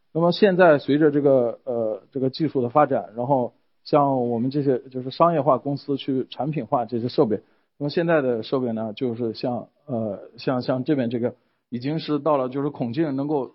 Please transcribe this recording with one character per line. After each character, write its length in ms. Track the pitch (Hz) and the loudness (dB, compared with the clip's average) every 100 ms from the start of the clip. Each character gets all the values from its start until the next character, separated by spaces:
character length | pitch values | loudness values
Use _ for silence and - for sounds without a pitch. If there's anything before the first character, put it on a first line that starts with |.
| _ | _
那 80 | 156 | 0
么 100 | 170 | 2
现 260 | 170 214 180 | 4 4 6
在 200 | 180 143 | 6 6
随 220 | - 143 | 4 4
着 100 | 156 | 4
这 120 | 143 | 4
个， 380 | 143 135 120 - | 4 4 2 -2
呃， 400 | - 120 110 104 - | -6 -2 -2 -4 -8
这 80 | 135 | -4
个 100 | 131 | -4
技 180 | - 156 | -2 -2
术 140 | 139 | 0
的 80 | 120 | 0
发 160 | 151 143 | 4 4
展， 280 | 127 92 107 | 2 -4 -6
然 100 | 123 | -2
后 280 | 139 120 _ _ _ | 0 -2 _ _ _
像 460 | - 151 143 131 120 | 0 2 2 0 0
我 80 | 117 | -2
们 140 | 127 | -2
这 100 | 143 | -2
些 160 | 139 127 135 | 0 -2 -4
就 120 | 127 | -10
是 80 | 127 | -6
商 240 | - 170 | 2 2
业 80 | 165 | 4
化 160 | 135 127 | 2 0
公 200 | 139 139 | 0 -6
司 200 | - 139 | -4 -6
去 300 | - 131 - | -2 -4 -4
产 220 | - 131 | -6 -6
品 160 | 156 113 | -4 -2
化 180 | 131 113 | -2 -2
这 140 | 120 | -4
些 80 | 120 | -4
设 180 | - 123 | 0 0
备， 160 | 104 - _ _ - | 0 -6 _ _ -8
那 60 | 147 | -6
么 40 | |
现 160 | 165 170 | -2 2
在 160 | 160 | 2
的 220 | 131 117 | 2 -2
设 160 | 107 139 | -2 -2
备 120 | 127 | -2
呢， 200 | 113 110 | -4 -6
就 220 | 104 127 113 | -4 -4 -2
是 180 | 117 | -4
像， 360 | 110 131 120 - _ - | -4 -4 -6 -8 _ -8
呃， 320 | 120 110 98 - - | -4 -4 -6 -12 -10
像， 240 | - 127 | -4 -2
像 220 | 120 127 | -2 -2
这 120 | 123 147 | 0 0
边 140 | 120 | 0
这 100 | 120 | -2
个 140 | 117 - _ _ - | -4 -6 _ _ -10
已 100 | - | -8
经 180 | 131 156 | -4 -6
是 220 | 147 147 | -2 -2
到 180 | 143 147 | 0 0
了 120 | 127 | 0
就 120 | 135 | -4
是 80 | 143 | -6
孔 240 | 143 117 | -4 -6
径 220 | 120 160 135 | -2 -2 -2
能 120 | 143 | -2
够 240 | 151 120 | -4 -4